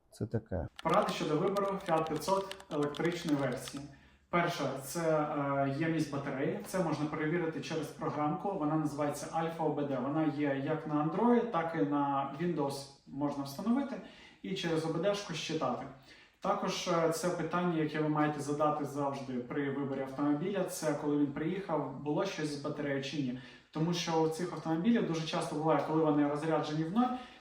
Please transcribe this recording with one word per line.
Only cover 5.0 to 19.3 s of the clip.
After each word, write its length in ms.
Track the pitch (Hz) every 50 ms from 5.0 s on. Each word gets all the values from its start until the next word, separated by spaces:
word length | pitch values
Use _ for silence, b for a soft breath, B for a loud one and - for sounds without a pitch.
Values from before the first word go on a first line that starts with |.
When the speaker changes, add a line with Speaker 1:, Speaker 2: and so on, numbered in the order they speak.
| 165 160 156 151 147 147 151 147
Speaker 2:
е, 360 | 139 139 139 139 139 139 135 143
ємність 340 | 165 165 160 160 143 - 143
батареї. 460 | 131 135 139 120 131 151 180 202 208 -
Це 180 | - - 185 175
можна 220 | 160 147 139 151
перевірити 540 | 151 156 160 156 156 175 175 160 160 147 143
через 260 | - - 165 160 147
програмку. 720 | - - - 156 160 - 151 151 151 175 185 - 202 190 -
Вона 180 | 151 151 160
називається 500 | 156 151 147 - 143 147 139 - - - - -
Альфа 320 | 165 170 165 - 165 160
О 40 | 147 139
Б 100 | 143 135 127
Д. 100 | 135 127 120
Вона 180 | 143 151 160 160 147 139 143
є 240 | 147 139 135 135 135
як 200 | 156 160 156 -
на 80 | 160 147
Android, 560 | 147 151 160 160 180 226 240 240 233 - -
так 260 | - 165 165 165 - 160 147
і 20 | 143
на 400 | 147 143 143 139 139 - - - - 147 170
Windows 480 | 175 165 151 139 139 135 - - - - - _
можна 380 | - 117 135 143 143 - - 139
встановити 520 | - - - 190 220 233 277 269 - 220 190 B B B B B B B B -
і 120 | 196 185
через 300 | - - 170 165 156 160
О 60 | 160 151
Б 60 | 165 175
Д-шку 320 | 202 202 - - - 160
щитати. 520 | - - - 156 - 139 127 123 - 131 - - b b b b b b b b b
Також, 480 | - - 202 - 202 185 180 - - 190
е, 220 | 170 165 165 160
це 180 | 160 - - 180
питання, 500 | 170 170 156 - - 180 180 175 165 156
яке 220 | 151 147 - 156
ви 80 | 156 151
маєте 320 | 147 151 151 147 143 139
задати 440 | 131 139 147 143 156 147 147 147 143
завжди 480 | 127 - 147 143 135 127 123 123 127